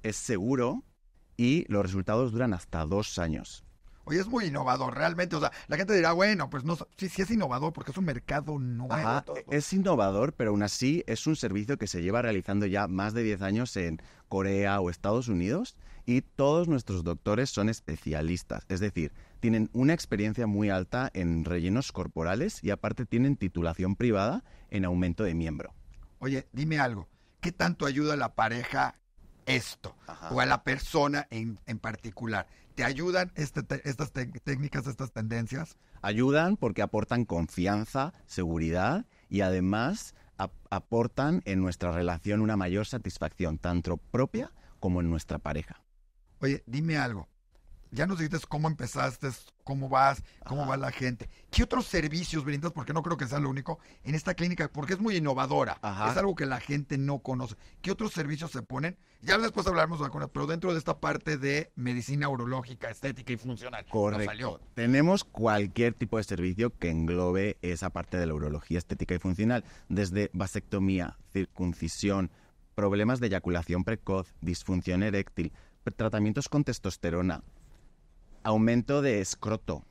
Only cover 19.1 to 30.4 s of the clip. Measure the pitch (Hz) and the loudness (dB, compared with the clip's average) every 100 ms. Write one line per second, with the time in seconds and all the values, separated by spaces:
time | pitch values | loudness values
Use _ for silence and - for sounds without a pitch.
19.1 | - - - 117 110 107 117 135 165 - | -6 -20 -2 2 2 2 2 4 2 0
20.1 | 104 104 110 113 101 104 95 92 123 131 | -2 -2 0 0 2 2 0 0 -2 -4
21.1 | - 87 82 80 87 85 110 139 - 85 | -2 0 0 0 0 2 0 -2 -6 -6
22.1 | 80 82 98 185 - 95 101 104 - 120 | -2 -2 0 -2 -4 -4 -2 -2 -4 -2
23.1 | 117 135 143 92 87 85 82 92 98 123 | 2 2 2 0 0 -2 0 0 2 2
24.1 | 104 104 190 - - - 104 92 90 90 | 4 2 0 -6 -20 -6 -2 0 2 0
25.1 | 85 104 82 80 71 - - - - - | 0 -2 0 -2 -4 -10 -14 -20 -20 -20
26.1 | - 131 135 - 113 156 156 131 107 85 | -8 -4 -4 -6 -6 -2 2 2 0 -8
27.1 | _ _ _ 175 170 170 175 143 135 147 | _ _ _ -6 0 0 2 0 2 0
28.1 | 147 117 - 110 117 - 135 135 - _ | 0 -2 2 0 0 -4 0 -2 -4 _
29.1 | - - - - 131 - - 95 - - | -20 -20 -16 0 0 0 -12 -16 -16 -18
30.1 | 82 82 123 | -14 -6 0